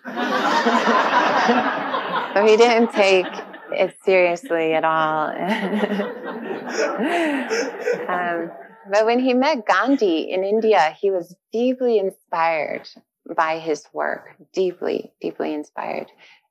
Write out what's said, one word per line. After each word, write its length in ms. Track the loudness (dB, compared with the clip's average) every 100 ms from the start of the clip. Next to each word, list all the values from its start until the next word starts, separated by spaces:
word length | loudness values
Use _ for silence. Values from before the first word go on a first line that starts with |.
<laughs> 1900 | -12 -6 -2 -2 0 0 2 2 2 0 2 2 2 2 2 2 0 -4 -4 -6 -4 -6 -2
So 120 | 2 6
he 100 | 8
didn't 380 | 6 6 2
take 320 | 4 4 4 2 -6 -14 -16 -6
it 200 | -2 -2 -2 2
seriously 680 | 4 4 0 -2 0 2
at 120 | 2 2
all. 420 | 2 2 0 -2
<laughs> 60 | -4 -4 -2 -2 -2 -2 -2 -4 -8 -10 -10 -8 -10 -6 -4 -2 -2 -2 0 0 -2 -4 -4 -4 -6 -4 -4 -4
Um, 440 | -4 -2 -4 -6 -12 -20 -20 -2
but 160 | 0 2
when 140 | 2
he 140 | 2
met 320 | 2 2 0 0
Gandhi 640 | 0 2 2 2 0 -2
in 140 | -4 0
India, 500 | 0 4 4 4 0
he 140 | -2
was 240 | -2 -4 -14 _
deeply 480 | -2 0 0 0 0
inspired 880 | 0 -6 _ -2 0 0 -4 -6 -12 -20 _ _ -8 -2
by 240 | -2 -2
his 260 | -4 -4 -6
work, 420 | -6 -6 -6 -10 -20 -10
deeply, 580 | -4 -2 -2 -4 -4 -6 _
deeply 340 | -10 -6 -6
inspired. 560 | -6 -10 -10 -8 -8 -10 _ -20 _ _